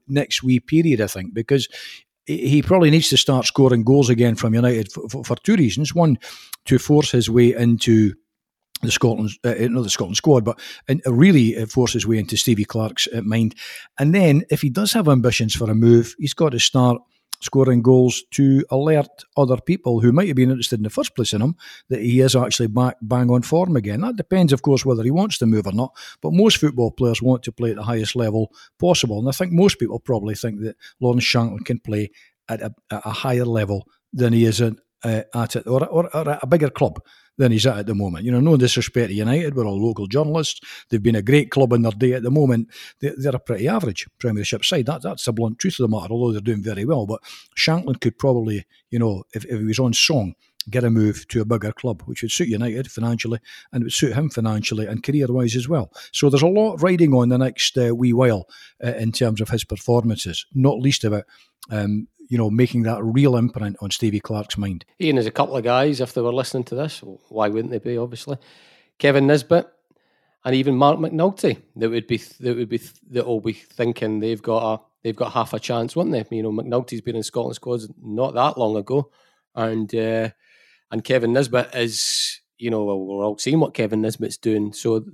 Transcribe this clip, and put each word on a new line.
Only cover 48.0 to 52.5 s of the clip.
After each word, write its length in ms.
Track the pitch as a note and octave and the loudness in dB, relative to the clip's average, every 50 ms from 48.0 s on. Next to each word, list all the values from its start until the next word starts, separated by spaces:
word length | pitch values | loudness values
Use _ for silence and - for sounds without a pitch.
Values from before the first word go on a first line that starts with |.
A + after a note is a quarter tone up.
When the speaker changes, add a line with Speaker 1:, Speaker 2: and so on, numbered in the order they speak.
| - A#2+ - - | -2 -4 -4 0
Speaker 1:
probably, 460 | - C3+ B2 A#2+ A2+ A2 G#2 G2 - _ _ _ _ - | 0 0 0 0 0 -2 -4 -6 -8 _ _ _ _ -6
you 100 | A#2+ A#2 | -2 0
know, 240 | A#2 A2 G2 F#2 - _ | 0 0 -2 -4 -10 _
if, 120 | - A2 - | -12 -12 -8
if 120 | - B2 G#2 | -8 -6 -6
he 60 | A2 | -4
was 160 | A2 G#2+ C3 | -4 -2 0
on 140 | B2+ A#2+ A2+ | 0 0 2
song, 400 | - - - D#3 B2 G2 F2+ - _ _ _ _ _ - A2 | 0 0 2 2 0 -2 -4 -8 _ _ _ _ _ -14 -4
get 140 | A#2 B2+ A#2+ | -2 0 0
a 60 | A#2 | 2
move 360 | A2+ A2 G#2+ G#2+ G2+ - - - | 2 4 2 2 0 -4 -10 -6
to 120 | - A#2 | -4 -4
a 40 | G#2 | 0
bigger 280 | A2 A#2 G#2 G2 G#2+ | 0 -2 -2 -2 -6
club, 300 | - - - B2 G#2 - - | -8 -6 -6 -6 -6 -6 -10
which 180 | B2+ A#2+ - | -14 -10 -10
would 80 | A#2 A2+ | -8 -6
suit 160 | - - F3+ | -4 -4 -2
United 420 | A#2 | -2